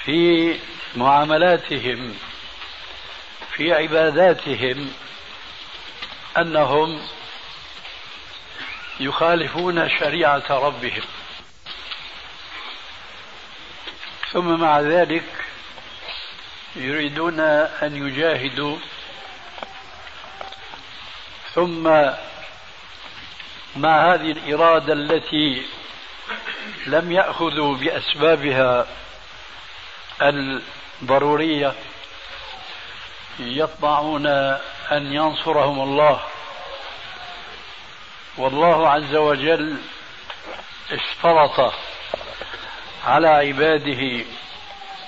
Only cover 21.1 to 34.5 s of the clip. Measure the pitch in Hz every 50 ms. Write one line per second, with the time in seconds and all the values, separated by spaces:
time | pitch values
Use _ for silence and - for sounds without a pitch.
21.1 | - - - - - - - - - 165 175 175 170 165 165 160 156 151 147 135
22.1 | - - - - - - - - - - - - - - - - - - - -
23.1 | - - - - - - - - - - - - - 139 147 160 160 151 156 175
24.1 | 180 160 151 160 151 - - 143 147 151 165 165 165 160 143 151 151 147 147 151
25.1 | 165 151 - - 160 151 151 143 127 127 135 - - - - - - - - -
26.1 | - - - - - - - - - - - 107 107 - - 131 143 160 170 175
27.1 | 170 185 196 175 156 - 165 160 147 151 151 143 135 127 135 143 139 135 - -
28.1 | - 147 147 165 165 147 139 147 131 131 131 127 123 123 120 - - - - -
29.1 | - - - - - - - - - - - - - - - - - - - -
30.1 | - - 147 143 143 143 135 135 135 123 - - - - - - - - 131 123
31.1 | 135 139 143 147 151 147 160 165 156 143 143 135 127 - - - - - - -
32.1 | - - - - - - - - - - - - - - - - - - - -
33.1 | - - - - - - 123 120 127 147 156 151 - - 151 147 151 147 151 156
34.1 | 156 143 147 147 143 139 139 135